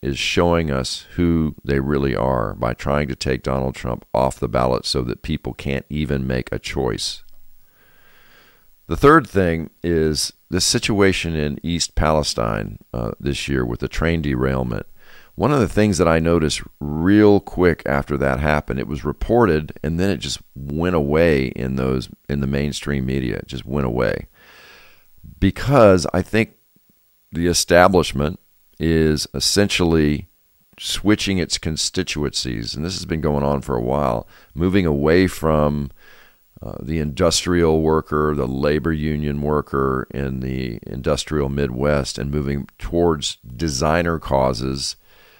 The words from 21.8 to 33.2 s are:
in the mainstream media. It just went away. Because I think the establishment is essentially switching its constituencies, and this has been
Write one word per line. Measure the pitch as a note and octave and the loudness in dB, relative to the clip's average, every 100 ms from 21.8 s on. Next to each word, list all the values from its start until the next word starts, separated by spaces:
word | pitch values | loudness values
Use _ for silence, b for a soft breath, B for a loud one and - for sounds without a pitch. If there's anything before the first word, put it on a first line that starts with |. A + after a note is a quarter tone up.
| C2 C2 B1 - - | 0 -2 -4 -10 -6
in | C#2+ | -4
the | C2+ | -2
mainstream | C#2 C#2+ C#2 - C#2 B1+ | -2 -2 -4 -4 -4 -2
media. | C2+ B1+ G1+ | -2 -2 -6
It | - | -8
just | C2 | -12
went | A1+ C#2 C2 | -6 -4 -2
away. | A#1 A1 G1+ G1+ b b b b b b b b - - - | 0 -2 -2 -6 b b b b b b b b -20 -20 0
Because | G2 - - C#3 G#2+ F#2 D#2 | 0 0 2 8 8 8 4
I | F2 | -2
think | F#2+ G#2+ A2 _ _ _ _ _ _ _ _ | 0 0 -2 _ _ _ _ _ _ _ _
the | E2 F2 | -4 0
establishment | E2+ - F2 F2+ F#2 D#2 C2 D2+ F#2 _ _ _ - | 0 4 6 8 6 2 0 -4 -4 _ _ _ -6
is | D#2+ E2 D#2+ D#2 - | 0 4 4 2 -2
essentially | C#2 - - G2+ - E2+ E2 D2+ D2 - _ _ _ _ - | -4 -2 2 0 2 2 4 2 0 -6 _ _ _ _ -14
switching | - - F#2+ G#2 - F#2+ | -8 -2 0 2 0 -2
its | D#2+ - | -2 -4
constituencies, | E2+ D#2 - - F#2 - C#2+ - C2 A1 A1+ | -4 -4 -4 -4 -4 -4 -4 -4 -6 -6 -6
and | - | -6
this | E2 | -6
has | E2 - | -8 -6
been | D#2+ | -2